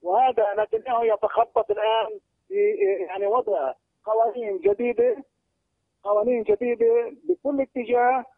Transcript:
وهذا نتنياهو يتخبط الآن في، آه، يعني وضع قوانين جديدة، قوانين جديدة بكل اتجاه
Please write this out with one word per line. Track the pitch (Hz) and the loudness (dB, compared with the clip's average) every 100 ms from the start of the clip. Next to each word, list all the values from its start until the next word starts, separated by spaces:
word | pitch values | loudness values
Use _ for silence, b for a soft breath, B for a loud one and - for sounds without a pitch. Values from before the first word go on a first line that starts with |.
وهذا | 170 196 262 247 208 202 | 0 2 4 2 0 0
نتنياهو | 214 226 226 233 | -2 -2 -2 0
يتخبط | 233 208 214 - 233 - 214 | 0 0 0 0 0 0 -2
الآن | 214 214 226 220 208 _ _ _ | -2 0 0 -2 -8 _ _ _
في، | |
آه، | 196 208 214 196 196 175 | 0 0 2 0 0 -4
يعني | 190 202 | -4 -2
وضع | 233 220 190 135 127 _ _ - | 0 0 -2 -2 -6 _ _ -4
قوانين | 220 226 226 220 190 | 0 0 -2 -6 -2
جديدة، | 170 202 240 240 240 415 - _ _ _ _ _ _ _ | 0 0 -2 0 0 0 -8 _ _ _ _ _ _ _
قوانين | 196 208 220 247 | -2 0 0 -2
جديدة | 214 262 240 233 233 466 233 - | 0 0 0 0 2 2 0 -10
بكل | 311 349 277 285 | -4 -4 -2 -4
اتجاه | 262 - 226 240 247 254 247 | -4 -6 -2 2 2 0 -4